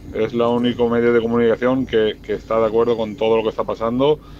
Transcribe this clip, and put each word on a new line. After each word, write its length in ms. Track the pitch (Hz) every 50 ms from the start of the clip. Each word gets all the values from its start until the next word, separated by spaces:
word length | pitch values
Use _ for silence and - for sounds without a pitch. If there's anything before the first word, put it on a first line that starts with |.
| - - -
Es 180 | 104 110 107 117
el 100 | 117 117
único 460 | 117 120 120 120 123 113 120 120 117
medio 240 | 117 117 117 120 120
de 80 | 117
comunicación 640 | 110 117 117 117 120 113 110 - 120 127 131 135 127
que, 320 | - - 110 107 107 - - -
que 120 | - 104
está 240 | - - - 110 113
de 60 | 113
acuerdo 300 | 110 107 113 117 120 117
con 200 | 110 113 107 104
todo 200 | 95 110 110 113
lo 60 | 113 110
que 60 | 110
está 140 | - - 107
pasando 540 | 101 104 - 110 113 120 127 139 147 151 - - - - -